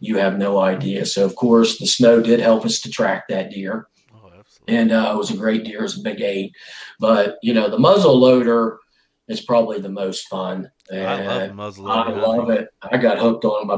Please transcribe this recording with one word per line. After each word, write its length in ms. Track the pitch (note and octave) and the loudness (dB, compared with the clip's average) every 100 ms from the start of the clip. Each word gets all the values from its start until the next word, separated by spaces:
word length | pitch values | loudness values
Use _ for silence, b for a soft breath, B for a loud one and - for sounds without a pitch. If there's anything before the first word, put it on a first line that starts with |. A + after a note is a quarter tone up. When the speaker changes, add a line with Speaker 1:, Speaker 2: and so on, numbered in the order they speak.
Speaker 1:
You 160 | G#2+ G2+ | -4 0
have 180 | G2 G2 | 0 0
no 220 | G2+ G2+ | 0 2
idea. 480 | F#2+ F#2+ F#2+ G2 - | 2 0 -4 -4 -4
So, 180 | - | 0
of 120 | G2 - | 0 0
course, 420 | B2 A#2 A2+ - | 4 4 4 0
the 80 | - | -4
snow 340 | - A#2+ A#2 | 4 6 6
did 200 | A2+ A#2 | 4 2
help 240 | A#2 A2 | 4 2
us 160 | A#2 A2+ | 0 -6
to 100 | - | -6
track 380 | - - - - | -4 -4 -4 -6
that 220 | - F#2+ | -6 -6
deer. 360 | G2+ F#2+ A2+ - _ _ | -8 -8 -10 -12 _ _
Speaker 2:
Oh, 180 | A2 G2+ F2+ | _ -20 -20
absolutely. 400 | _ _ - A#2 | _ _ -4 0
Speaker 1:
And, 160 | A2+ | 2
uh, 200 | A2+ G#2 | 2 0
it 20 | G#2 | -2
was 140 | G2+ | -4
a 60 | G2+ | -4
great 280 | A2 A2 | -2 -2
deer. 140 | A2 G#2+ | -4 -8
It 40 | |
was 160 | G2+ F#2+ | -8 -6
a 40 | |
big 180 | G#2 G2+ | -8 -6
eight. 320 | G2+ G2 G2 B B B B B | -4 -4 -8 B B B B B
But, 380 | A2 A2 G#2 - | 0 2 2 -2
you 120 | A2+ | -2
know, 160 | A2+ G#2+ | 0 0
the 80 | G#2+ | 2
muzzle 400 | C#3 G3+ E3+ C3 | 4 6 6 6
loader 640 | B2+ B2+ A#2 A#2 A2+ - _ _ _ _ - | 6 4 4 0 0 -6 _ _ _ _ -14
is 120 | A2 | -12
probably 400 | - A#2+ A2+ G#2 | 0 0 0 -4
the 80 | G2 | -8
most 380 | G2 F#2+ F#2 - | -6 -6 -6 -8
fun. 420 | F#2+ F#2 F#2 F#2 _ _ | -8 -6 -8 -10 _ _
Speaker 2:
I 40 | F#2 F#2+ G2 | -8 -6 -4
love 180 | G2 A#2+ | -4 -6
Speaker 1:
And 120 | - G2+ | -6 -8
Speaker 2:
muzzle 280 | G#2 G2 | -12 -12
loader 260 | G2 A2+ A2+ | -4 -2 -2
Speaker 1:
I 40 | |
love 220 | G2+ A2 A#2 A#2 | -2 0 0 0
Speaker 2:
hunting. 80 | A2 | -2
Speaker 1:
it. 40 | - _ | -2 _
I 140 | - B2+ | -4 0
got 220 | A#2+ G#2 | 2 2
hooked 260 | A#2 A2+ | 0 2
on 180 | - - | 0 -2
it. 40 | |
My 100 | G#2 | -2